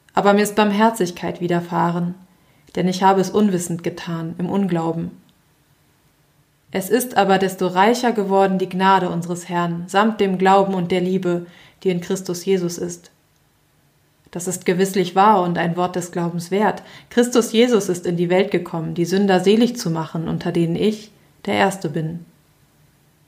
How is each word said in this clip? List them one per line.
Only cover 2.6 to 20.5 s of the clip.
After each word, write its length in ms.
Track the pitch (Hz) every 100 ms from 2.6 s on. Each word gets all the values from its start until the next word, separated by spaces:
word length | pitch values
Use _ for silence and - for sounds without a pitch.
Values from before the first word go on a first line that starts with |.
| _ -
denn 100 | 175
ich 160 | 185
habe 180 | 190 190
es 100 | 190
unwissend 520 | - 208 180 175 170
getan, 540 | 170 170 - 165 165 170
im 100 | 175
Unglauben. 640 | 196 196 170 165 165 175 - _ _ _ _ _ _ _ _ _ _ _ _ _ _ _
Es 200 | 190 185
ist 260 | 240 247 -
aber 220 | 196 190
desto 280 | 190 185 180
reicher 460 | 180 202 240 247
geworden 460 | 226 190 190 196 190
die 100 | 180
Gnade 420 | 180 190 190 180
unseres 380 | 170 170 175 -
Herrn, 380 | 175 175 170 175
samt 320 | 190 220 214
dem 180 | 196 185
Glauben 360 | 190 196 190
und 180 | 190 175
der 80 | 185
Liebe, 460 | 175 185 185 175 175 - - _
die 80 | 190
in 100 | 175
Christus 440 | 175 190 190 175
Jesus 340 | - 190 175 175
ist. 320 | 175 175 - _ _ _ _ _ _ _ _ _ _ _ _
Das 140 | 185 180
ist 180 | 175 -
gewisslich 480 | 180 190 196 180
wahr 280 | 190 202 208
und 160 | 180 170
ein 180 | 170 170
Wort 180 | 180
des 160 | 180 175
Glaubens 400 | 180 170 170 165
wert. 320 | 190 214 - - - -
Christus 440 | - 240 247 220
Jesus 360 | 220 247 233 190
ist 160 | 180
in 120 | - 170
die 140 | 175
Welt 200 | 180 196
gekommen, 440 | 175 175 170 160
die 100 | 160
Sünder 340 | 170 180 196 185
selig 380 | 180 220 233 -
zu 140 | 180
machen, 360 | 165 156 165 156
unter 240 | 160 175